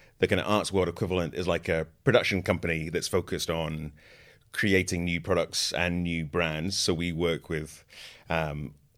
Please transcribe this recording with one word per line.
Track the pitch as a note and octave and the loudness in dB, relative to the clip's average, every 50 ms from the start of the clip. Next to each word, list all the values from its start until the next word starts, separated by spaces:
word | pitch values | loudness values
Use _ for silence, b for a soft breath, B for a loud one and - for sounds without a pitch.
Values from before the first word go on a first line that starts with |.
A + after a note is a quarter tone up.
| b b b - | b b b 0
the | F#2 | 2
kind | F2+ G2 F2+ | 2 2 2
of | - - | 2 2
arts | G#2 G#2 - - | 2 2 2 2
world | G2 F#2+ F2+ E2+ | 2 2 2 2
equivalent | E2 - A2+ E2+ F#2 F2+ E2+ D2+ - | 0 -2 -2 0 0 0 0 0 -2
is | - F2+ | -2 0
like | F2+ E2+ E2 - - | 0 0 0 0 0
a | E2+ D#2+ D#2+ - - _ | 0 0 -2 -4 -8 _
production | - - A2 A#2 - - G#2 F#2 | 2 4 4 4 4 2 0 0
company | - - F#2+ F2 - E2 E2 D#2+ D#2 D#2+ | 2 0 0 0 0 -2 -2 -2 -2 -2
that's | D#2+ E2 - - | -2 -2 -2 0
focused | - F#2 E2+ - F#2 D#2 - - | -2 -2 -2 -2 -4 -4 -2 -2
on | E2 E2 D#2+ D#2 D#2 D#2 D#2 D2+ b b b b b b b b b b b _ | -2 -2 -2 -2 -4 -4 -6 -8 b b b b b b b b b b b _
creating | - - - G2+ F#2+ F#2 F#2 - F#2 F2 F2 | -4 0 2 4 4 4 4 2 0 -2 0
new | F2 E2+ E2+ | 0 -2 -2
products | D#2+ G2 F#2 F2 D#2+ - - - - - - | 0 0 2 2 2 0 -2 -4 -2 -2 0
and | D2+ F2 F2 F2 F2 | 0 0 0 0 0
new | F2 E2+ E2+ E2 D#2+ | 0 0 -2 -2 -2
brands. | C#2+ E2 F2 E2+ D#2+ D#2 D#2 D#2+ G2 F#2+ | -2 0 0 0 0 0 -2 -4 -2 -2
So | - - - | 0 0 0
we | F2+ D#2+ F2 F2 | 0 0 0 -2
work | E2 E2 E2+ E2 E2 D2 - - | 0 0 0 0 0 -2 -4 -4
with, | E2 D#2 D#2 D2+ - - B B B B B B B B B - | -4 -4 -6 -8 -12 -18 B B B B B B B B B 0
um, | E2 E2 D#2+ D2+ D2 D2 C#2+ - - - _ _ _ | 0 0 0 0 -4 -6 -8 -10 -12 -16 _ _ _